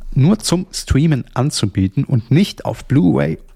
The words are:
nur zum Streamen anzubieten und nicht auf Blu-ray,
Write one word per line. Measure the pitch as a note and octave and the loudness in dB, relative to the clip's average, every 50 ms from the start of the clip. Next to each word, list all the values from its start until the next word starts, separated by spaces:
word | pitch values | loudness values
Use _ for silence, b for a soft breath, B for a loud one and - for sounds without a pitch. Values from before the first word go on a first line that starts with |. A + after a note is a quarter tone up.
| - - - | -6 -4 0
nur | C3+ C3 F3 G#3+ - | 2 2 4 2 0
zum | - - E3 F3+ F3+ - | 0 -2 -2 -2 -2 -6
Streamen | - - - - - C3+ D#3+ E3 D3 A#2+ - - - | -10 -10 -4 0 2 2 2 2 2 0 -2 -4 -4
anzubieten | B2+ B2 - - - - G2 - G2 F#2+ F#2+ - C#3 C#3 | -2 -2 -2 -2 -2 -4 -2 0 0 0 0 0 -2 -2
und | - C3+ A2+ - - | 0 -2 -2 0 2
nicht | C3 E3 G3+ - - - - | 2 2 2 0 -2 -6 -8
auf | - A#2+ - - | -8 -8 -8 -4
Blu-ray, | - B2+ C#3+ - E2+ B1+ C2+ C#2+ D#2 D#2+ - - - - | -2 0 2 2 2 2 2 0 -2 -4 -6 -10 -14 -10